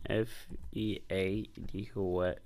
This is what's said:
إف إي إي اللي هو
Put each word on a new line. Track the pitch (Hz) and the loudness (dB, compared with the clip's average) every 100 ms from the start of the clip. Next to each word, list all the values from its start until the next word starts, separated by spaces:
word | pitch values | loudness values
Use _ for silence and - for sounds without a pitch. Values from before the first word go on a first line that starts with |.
| - | 0
إف | 110 113 - - 92 - - | 2 2 -2 -6 -6 -4 -2
إي | 107 101 - | 0 -2 0
إي | 95 95 104 - - | 2 2 2 -2 -6
اللي | - 95 113 101 | -4 -4 -4 0
هو | 95 90 90 - | 2 4 4 2